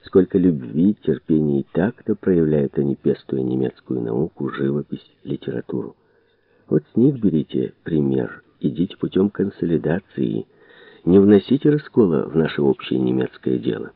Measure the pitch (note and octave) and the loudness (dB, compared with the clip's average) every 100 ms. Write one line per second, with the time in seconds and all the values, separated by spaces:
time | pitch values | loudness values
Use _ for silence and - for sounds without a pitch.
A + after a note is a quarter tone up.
0 | - G2 F#2 G2 F2+ D2+ B1 C#2 F#2+ G#2 | 2 2 2 2 2 0 -4 0 0 0
1 | - D2 - D#2+ D2+ C#2 C2+ E2 F#2+ - | -4 -6 0 0 2 -2 -2 -2 -2 -4
2 | - G#2 - F2+ D#2 D2+ C#2 - C#2 C2+ | -8 -4 0 2 2 2 0 -2 -2 -2
3 | - C2+ - C#2 B1+ C2 B1+ - _ B1+ | -2 -4 -4 -6 -4 -2 -4 -6 _ -6
4 | A#1 A#1 D2+ _ C2+ C2 C2+ C#2+ - D2+ | -4 -4 -6 _ -10 -4 -4 -4 -6 -14
5 | - _ - C#2 - A#2+ - B2+ A2+ - | -16 _ -12 -10 -8 -10 -8 -10 -10 -16
6 | _ _ _ _ _ _ _ - - - | _ _ _ _ _ _ _ -4 -2 2
7 | C3 C3 G#2 D#2 C#2 C2 B1+ _ - D#2+ | 2 2 0 0 -2 -6 -6 _ -4 -2
8 | C#2 C2+ A#1+ - _ _ - - F2+ - | 0 -2 -4 -10 _ _ -6 -2 -6 -4
9 | D3+ F#2 G2+ - G2+ - F2 E2 D2 F2 | -4 0 0 0 -6 -4 -2 -2 -2 -4
10 | - - B1 G#1+ - _ _ - - - | -6 -6 -4 -4 -8 _ _ -20 -20 -8
11 | - F#2+ G2 G#2 - C#3 D3+ D3 - - | 4 6 8 6 4 0 2 0 0 2
12 | G2+ D2+ - D#2 D#2 - C#2+ C2 - C2 | 2 2 0 -2 -2 0 0 0 -2 -2
13 | B1+ B1+ B1+ - - B1+ A#1 A1 A1 | 0 -2 -4 -6 -4 -2 -4 -6 -10